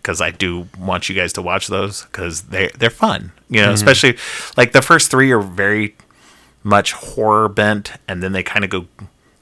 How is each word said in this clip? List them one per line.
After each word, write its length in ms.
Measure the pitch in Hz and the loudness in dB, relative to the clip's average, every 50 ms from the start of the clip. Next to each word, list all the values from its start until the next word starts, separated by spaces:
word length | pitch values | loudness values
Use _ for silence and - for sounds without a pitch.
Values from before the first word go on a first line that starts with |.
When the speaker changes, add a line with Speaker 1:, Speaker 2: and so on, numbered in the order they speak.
| - | -6
Speaker 1:
'cause 180 | - 85 - | -6 -4 -2
I 80 | 82 82 | -4 -4
do 380 | 85 - 98 90 87 87 87 - - | -4 -4 -4 -4 -4 -6 -10 -12 -14
want 320 | 92 92 95 90 87 - - | -10 -6 -6 -4 -4 -4 -4
you 60 | 95 | -4
guys 180 | 95 90 85 - | -2 -4 -4 -4
to 80 | 104 | -6
watch 240 | 90 87 90 98 - | -6 -4 -4 -4 -4
those 360 | - 104 98 101 101 98 - - _ | -4 -4 -4 -4 -4 -8 -12 -16 _
'cause 320 | - - 92 87 80 - - - - | -12 -10 -8 -8 -8 -10 -12 -8 -4
they, 160 | 92 98 - - | -4 -4 -4 -4
they're 140 | - - - | -4 -6 -6
fun, 400 | - - 220 220 - - - 87 - _ _ - | -4 0 0 0 0 -2 -8 -12 -20 _ _ -2
you 120 | 120 110 | 2 2
know, 80 | 101 101 | 4 4
Speaker 2:
Mm-hmm. 40 | 104 104 | 4 4
Speaker 1:
especially, 360 | 104 - 131 - - 127 117 - - - - - - - - | 4 4 4 4 4 2 0 0 -6 -12 -12 -12 -12 -4 2
like, 160 | - 123 117 - | 2 2 4 4
the 100 | 135 123 | 2 4
first 260 | - 170 151 - - | 4 4 4 2 2
three 220 | - 131 135 131 | 2 4 4 4
are 100 | 127 107 | 4 2
very 540 | 98 95 87 95 98 101 104 107 107 104 _ _ _ _ _ _ _ _ _ _ _ _ _ _ - | 2 -2 -4 -2 0 0 0 0 -2 -4 _ _ _ _ _ _ _ _ _ _ _ _ _ _ 0
much 300 | 101 104 101 98 - - | 4 4 4 4 2 -4
horror 560 | - - - - - 110 107 107 107 110 104 | -10 -12 -10 -4 0 2 4 4 4 2 2
bent, 440 | 101 - 104 107 107 104 101 - - - _ | 2 2 2 2 2 -2 -4 -12 -16 -16 _
and 140 | - 95 90 | -10 -8 -6
then 100 | 92 95 95 | -6 -4 -4
they 100 | 95 90 | -4 -4
kinda 240 | - - 104 101 | -4 -4 -4 -4
go, 180 | 92 98 92 90 - _ - 98 - _ _ _ _ _ _ | -4 -6 -6 -8 -10 _ -20 -20 -20 _ _ _ _ _ _